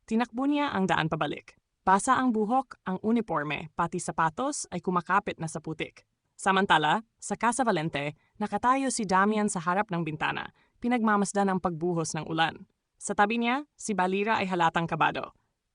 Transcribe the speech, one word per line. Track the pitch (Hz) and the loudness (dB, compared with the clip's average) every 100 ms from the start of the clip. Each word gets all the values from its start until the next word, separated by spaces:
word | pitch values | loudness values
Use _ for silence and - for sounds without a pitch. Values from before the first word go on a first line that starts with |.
| - | -4
tinakbo | 226 240 233 277 | -2 -2 -2 0
niya | 294 285 | 0 0
ang | 196 185 | 0 0
daan | - 160 | 0 0
pabalik. | 156 147 - - - _ _ | -2 -4 -6 -12 -20 _ _
Basa | - 196 - 254 | 2 4 4 2
ang | 262 | 2
buhok, | 220 208 262 262 - - | 2 2 0 -2 -6 -6
ang | 185 | -4
uniforme, | 214 233 220 156 151 143 156 - | 0 0 0 -2 -2 -6 -6 -4
pati | 175 175 | -2 -2
sapatos | - 175 160 156 269 285 - | -4 0 0 0 -4 -4 -6
ay | 180 | -6
kumakapit | - 180 - 190 196 - | -2 -2 0 0 0 -6
na | |
sa | 160 160 | -8 -8
putik. | 160 160 160 - _ _ _ | -8 -8 -8 -12 _ _ _
Samantala, | - 196 190 196 160 151 185 - _ | -4 2 2 4 4 4 0 -4 _
sa | - 202 | -8 -2
Casa | 226 240 240 | 0 0 0
Valente, | 170 160 139 147 - _ - | 0 -2 -4 -6 -8 _ -8
nakatayo | 208 208 240 269 269 | -4 0 2 2 0
si | - | -2
Damian | 190 185 202 214 208 | 2 4 4 2 0
sa | 180 | -2
harap | 165 185 214 | -2 0 0
ng | 170 | -2
bintana, | 160 151 147 - - _ _ _ | -4 -4 -4 -4 -8 _ _ _
pinagmamasdan | 240 247 214 208 196 202 196 | -2 0 2 2 2 0 2
ang | 185 | 2
pagbuhos | 185 160 175 165 156 160 | -2 -2 -2 -2 -2 -6
ng | 151 | -4
ulan. | 160 160 - - _ _ - | 0 0 -2 -14 _ _ -12
Sa | - | -2
tabi | 208 208 233 | 2 2 2
niya, | 233 269 302 - | 0 -2 -4 -10
si | - | -4
Balira | 185 185 190 208 226 | 0 0 0 0 0
ay | 185 | 0
halatang | 180 165 170 170 | 2 2 2 -2
kabado. | 156 147 135 - - _ _ _ | 0 0 0 -8 -12 _ _ _